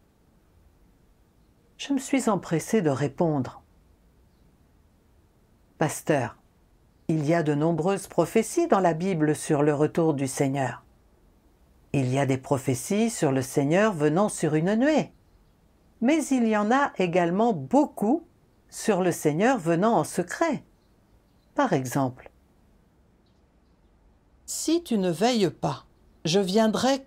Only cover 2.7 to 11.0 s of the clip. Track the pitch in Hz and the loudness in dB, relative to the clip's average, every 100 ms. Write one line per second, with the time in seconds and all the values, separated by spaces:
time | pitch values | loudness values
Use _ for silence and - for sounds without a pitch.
2.7 | 220 160 131 143 - 170 147 127 - _ | 0 2 0 -2 0 0 0 -4 -8 _
3.7 | _ _ _ _ _ _ _ _ _ _ | _ _ _ _ _ _ _ _ _ _
4.7 | _ _ _ _ _ _ _ _ _ _ | _ _ _ _ _ _ _ _ _ _
5.7 | _ 160 - - 151 113 - _ _ _ | _ -4 -4 -2 0 0 -10 _ _ _
6.7 | _ _ _ _ 160 143 170 151 143 160 | _ _ _ _ -2 2 0 2 0 0
7.7 | 170 160 196 - - 165 226 226 - 339 | 0 0 -2 -4 -2 0 2 0 -2 2
8.7 | 202 185 160 185 175 151 147 - 151 147 | 2 2 0 -2 0 0 0 0 2 2
9.7 | 147 151 - 165 139 139 - 139 139 127 | 2 0 2 0 0 -4 -2 -2 0 -4
10.7 | 120 _ _ | -6 _ _